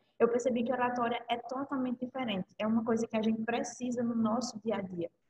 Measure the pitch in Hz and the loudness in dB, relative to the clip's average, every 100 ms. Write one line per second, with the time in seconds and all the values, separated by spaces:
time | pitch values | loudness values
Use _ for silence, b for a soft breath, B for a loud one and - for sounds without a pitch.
0 | b - 233 240 262 240 233 247 247 247 | b 2 4 4 2 0 0 2 0 2
1 | 233 233 - 240 - 262 277 269 254 247 | 0 -2 -2 -4 -2 -6 -4 -2 -2 -2
2 | 247 262 247 190 - - 214 226 226 226 | -6 -4 -2 -2 -4 -4 2 2 2 2
3 | 233 220 220 220 220 240 277 - 247 240 | 2 2 2 2 0 -2 -2 -4 -4 0
4 | 233 226 220 233 247 214 220 202 185 175 | 0 2 2 2 -2 -4 -2 -2 -2 -4
5 | 165 - | -6 -8